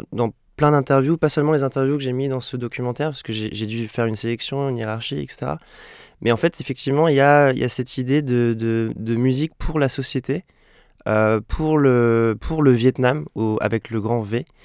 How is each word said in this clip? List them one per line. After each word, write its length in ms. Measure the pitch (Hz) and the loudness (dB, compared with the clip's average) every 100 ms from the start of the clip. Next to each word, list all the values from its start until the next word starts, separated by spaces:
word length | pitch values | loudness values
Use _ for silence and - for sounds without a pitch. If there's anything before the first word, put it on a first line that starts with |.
| - | -4
dans 220 | 107 117 - _ - | -4 -4 -4 _ 0
plein 160 | 147 | 4
d'interviews, 440 | 147 135 135 135 165 | 4 4 2 2 2
pas 120 | 151 | 0
seulement 240 | 156 147 | 2 2
les 100 | 151 | 2
interviews 340 | 135 139 135 147 | 0 0 0 0
que 60 | |
j'ai 100 | 131 | -2
mis 160 | 127 139 | -4 -2
dans 120 | 131 | -4
ce 160 | 123 127 | -6 -8
documentaire, 540 | 120 - 123 120 156 | -6 -6 -6 -4 -6
parce 120 | 139 | -6
que 100 | - | -8
j'ai, 180 | 110 107 | -6 -6
j'ai 140 | 104 107 | -6 -6
dû 200 | 117 113 | -6 -6
faire 200 | - 117 | -2 -2
une 100 | 107 | -2
sélection, 520 | 113 117 - 139 139 | -4 -6 -6 -4 -4
une 100 | 120 | -4
hiérarchie, 420 | 110 113 - 143 | -4 -6 -6 -8
et 60 | 135 | -8
cetera. 320 | - 127 156 - - - - - _ | -8 -8 -8 -12 -20 -20 -20 -20 _
Mais 100 | 117 | 0
en 60 | - | 0
fait, 240 | 170 - | 0 -2
effectivement, 480 | - 131 - 143 165 | -8 -6 -2 2 2
il 80 | 139 | 4
y 40 | |
a, 300 | 143 147 143 | 6 6 6
il 80 | 127 | 2
y 60 | |
a 40 | 123 | -2
cette 300 | - 120 - | -4 -6 -6
idée 240 | 127 147 | 0 0
de, 320 | 139 123 117 113 | 2 2 2 0
de, 360 | 113 113 113 | 0 0 -2
de 220 | - 110 117 | -4 -4 0
musique 400 | 131 131 160 - | 2 0 -2 -4
pour 220 | - 156 | -2 0
la 80 | 135 | 0
société, 560 | - 127 131 - 151 - _ _ _ _ _ - | -2 -4 -4 -4 -6 -8 _ _ _ _ _ -2
euh, 320 | 107 107 110 | 2 2 2
pour 380 | - - 156 156 | -2 -2 2 4
le, 580 | 139 123 117 113 113 107 | 4 4 4 4 2 0
pour 220 | - 160 | -4 2
le 80 | 143 | 4
Vietnam, 540 | 120 127 127 127 151 151 | 6 4 2 0 0 -4
au, 240 | - 110 107 | -4 -2 0
avec 300 | 107 110 - | 0 -2 -4
le 100 | 113 | -4
grand 200 | 107 120 | -2 -2
V. 260 | 101 117 156 _ | -2 -4 -6 _